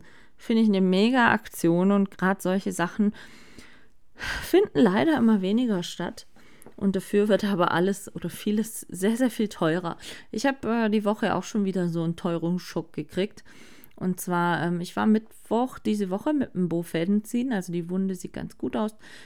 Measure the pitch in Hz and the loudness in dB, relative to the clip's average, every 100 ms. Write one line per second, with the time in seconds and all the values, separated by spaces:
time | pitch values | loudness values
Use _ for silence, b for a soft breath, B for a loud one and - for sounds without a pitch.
0 | b b b - - 226 220 196 185 185 | b b b -14 0 2 4 4 4 4
1 | 220 254 233 214 - - 170 170 190 202 | 4 4 4 4 -2 -2 2 4 4 2
2 | 196 - 185 190 180 190 196 180 175 - | 0 0 -2 0 -2 -2 -2 -4 -4 0
3 | 208 B B B B B B B B - | -2 B B B B B B B B -20
4 | - - - - - 349 415 - 233 196 | -20 -12 -8 -8 2 4 4 4 4 6
5 | 294 311 226 220 185 220 254 190 175 - | 2 4 4 4 2 0 0 -2 -4 -6
6 | 175 - - B B B B - 196 190 | -8 -8 -18 B B B B -4 -2 -2
7 | 185 208 208 190 208 196 175 160 185 196 | 0 2 4 2 2 2 2 2 2 0
8 | - 175 175 - - 208 220 - - 175 | -8 -10 -10 -6 -2 -2 -2 -8 -12 -2
9 | 190 226 254 - 208 - 165 165 175 - | -2 0 0 0 -4 0 0 0 -2 -8
10 | B B B 220 277 269 220 233 220 214 | B B B -2 -2 -2 -2 0 2 2
11 | 202 214 196 180 - 220 196 190 175 165 | 0 0 0 0 -2 -2 -2 0 -2 -2
12 | 165 165 180 170 165 180 - 180 156 - | -2 -2 -4 -2 -2 -4 -4 -8 -8 -10
13 | 151 - 202 - B B B B B - | -6 -4 -4 -6 B B B B B -6
14 | 185 180 - 175 170 165 170 175 180 - | -4 -4 -2 0 0 0 0 -2 -4 -2
15 | 214 214 220 - - 220 247 - - 208 | 2 2 0 -14 -4 -2 -2 -4 -2 -2
16 | 196 190 302 302 254 - 180 170 170 165 | -2 -2 0 -2 -2 -2 -2 -2 -2 -2
17 | 170 208 214 240 254 214 175 170 170 185 | 0 0 0 -4 -2 -2 -2 -6 -4 -2
18 | 190 185 - - 170 - 254 247 214 - | -2 -4 -8 -10 -10 -8 -6 -4 -4 -6
19 | B B | B B